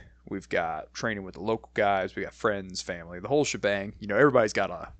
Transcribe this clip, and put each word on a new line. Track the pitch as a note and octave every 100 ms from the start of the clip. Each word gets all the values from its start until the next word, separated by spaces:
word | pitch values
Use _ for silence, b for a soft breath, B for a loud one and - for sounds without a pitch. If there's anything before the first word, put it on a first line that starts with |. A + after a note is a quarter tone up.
| b b -
We've | G2 -
got | F#2+ E2 D#2 -
training | - A#2 G#2
with | F#2+
the | -
local | G#2 A2 -
guys. | - G2+ G2 F#2+
We | -
got | F2+
friends, | - A2+ G2 F#2+ F#2
family, | - F2 E2+ F2
the | G#2+
whole | D3
shebang. | C3+ G#2+ G2+ G2+ G2 -
You | G#2
know, | G2+
everybody's | C#3+ B2+ A2
got | A2 F#2+
a | E2+ - -